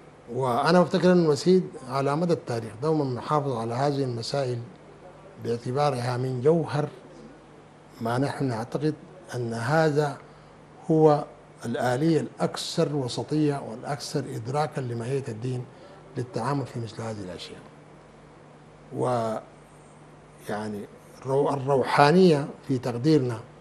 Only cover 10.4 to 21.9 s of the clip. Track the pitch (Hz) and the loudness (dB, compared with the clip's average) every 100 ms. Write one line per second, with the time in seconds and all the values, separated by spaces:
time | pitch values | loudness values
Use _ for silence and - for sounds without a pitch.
10.4 | - - - - - 160 156 147 - - | -20 -20 -20 -8 0 6 8 6 2 -12
11.4 | - - 120 131 123 123 165 151 123 - | -20 -12 -6 -2 0 2 4 2 0 -4
12.4 | 170 - - - 151 147 123 - - 151 | -4 -4 -6 0 0 0 -4 -4 -2 0
13.4 | 151 139 - 117 135 143 - 147 127 131 | 2 0 -6 -10 -8 -8 -4 -6 -4 -8
14.4 | 113 143 151 147 123 117 113 135 123 107 | -4 -2 -2 -2 -6 -6 -4 -4 -4 -6
15.4 | 127 123 123 - - - - - 120 117 | -6 -6 -8 -14 -20 -20 -14 -10 -6 -4
16.4 | 120 143 123 120 113 - 113 107 92 82 | -2 -4 -4 -8 -10 -8 -8 -8 -10 -12
17.4 | - 98 - - - - - - - - | -14 -16 -20 -20 -20 -20 -20 -20 -20 -20
18.4 | - - - - - 127 127 123 113 110 | -20 -20 -20 -20 -12 -4 -2 0 -2 -4
19.4 | - - - - - - - - - - | -10 -20 -20 -20 -20 -20 -20 -20 -20 -16
20.4 | - 220 107 202 220 - - - 131 135 | -10 -8 -6 -8 -12 -18 -20 -12 -2 0
21.4 | 156 139 131 139 120 | 2 0 0 0 4